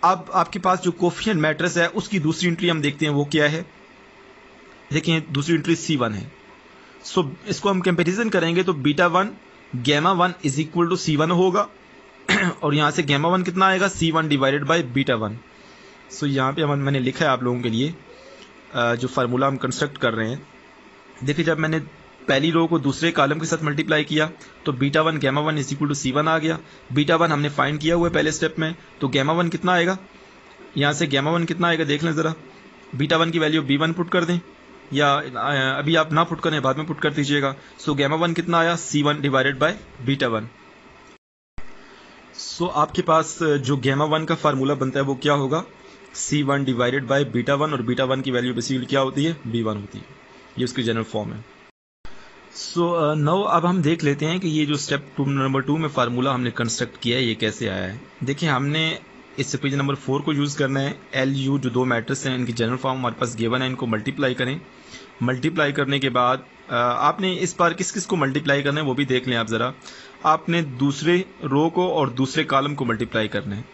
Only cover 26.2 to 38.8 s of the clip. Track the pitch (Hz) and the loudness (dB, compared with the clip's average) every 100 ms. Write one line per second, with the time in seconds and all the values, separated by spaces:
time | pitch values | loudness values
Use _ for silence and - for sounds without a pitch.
26.2 | 156 160 156 160 - - - 127 147 165 | 2 2 0 -4 -8 -20 -4 0 2 4
27.2 | 165 147 147 143 135 151 156 170 170 151 | 4 2 0 0 0 0 0 2 2 2
28.2 | 151 151 156 160 160 165 - - 139 135 | 0 0 -2 -2 -4 -4 -14 -4 -2 0
29.2 | 139 165 175 160 180 180 170 190 - - | 2 2 0 0 0 2 2 -2 -8 -20
30.2 | - - - - - - 143 147 160 135 | -20 -20 -20 -20 -12 -2 0 0 0 0
31.2 | 147 170 165 170 175 165 156 143 165 156 | 2 0 -2 0 0 0 0 0 0 0
32.2 | 160 160 - - - - - 123 143 165 | -2 -4 -14 -20 -20 -20 -14 -4 2 2
33.2 | 165 165 156 156 135 139 160 165 175 180 | 2 2 2 2 2 2 2 0 0 0
34.2 | 170 175 - - - - - 135 143 139 | 2 -2 -4 -20 -20 -20 -6 0 2 2
35.2 | 139 123 123 143 131 135 143 160 160 156 | -2 -4 -2 0 0 0 2 2 2 2
36.2 | 170 165 170 156 131 135 156 151 151 147 | 0 0 -2 0 0 -2 -4 -2 -2 0
37.2 | 139 147 139 135 - - - 143 139 156 | 0 0 0 -4 -16 -10 -4 0 2 2
38.2 | 170 165 170 170 165 170 | 0 0 0 2 2 0